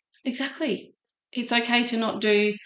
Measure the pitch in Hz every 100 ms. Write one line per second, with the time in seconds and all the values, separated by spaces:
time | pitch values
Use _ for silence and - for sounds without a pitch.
0 | _ _ 269 247 269 - 311 - - _
1 | _ _ _ 247 233 240 233 240 240 226
2 | 226 208 214 208 208 208